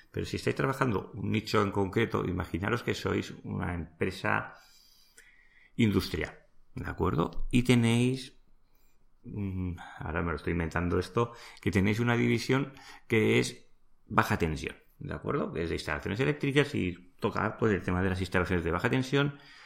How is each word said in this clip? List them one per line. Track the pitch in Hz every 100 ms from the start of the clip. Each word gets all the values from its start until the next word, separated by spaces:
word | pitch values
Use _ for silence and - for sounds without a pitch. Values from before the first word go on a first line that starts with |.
| -
Pero | - 92
si | 101
estáis | - 123
trabajando | 139 131 131 92 - 104
un | 101
nicho | 107 - 110
en | 98
concreto, | 101 95 113 113 107 98
imaginaros | 90 85 87 104 120
que | -
sois | 104 95 101 98 -
una | 110 101 90
empresa | 87 82 - 92 - 107 107 - - - - _ _ _ - - - - _ - -
industrial, | 110 95 - 80 78 - _ - - -
¿de | 82
acuerdo? | 80 87 123 85 - -
Y | 123
tenéis, | 123 120 117 117 123 131 - - - - _ _ - - - -
mm, | 117 107 98 92 90 85 - -
ahora | 92 82
me | 85
lo | 76
estoy | -
inventando | 85 82 87 87 90
esto, | - 120 120 - - -
que | -
tenéis | 95 98 110
una | 120 117
división | 120 117 - 131 143 - - - -
que | 110 107 120
es | 127 - - - - - -
baja | - - 104
tensión, | 82 71 71 - _ -
¿de | -
acuerdo? | 78 - 143 -
Que | 80
es | 82
de | 82
instalaciones | - 73 - 104
eléctricas | 143 147 143 139 135
y | 107 90 87 - -
toca, | 107 98 107 -
pues, | 113
el | 92
tema | 101 90
de | 95
las | 92
instalaciones | 92 92 87 90
de | 82
baja | 87 120
tensión, | 131 127 139 143 - - -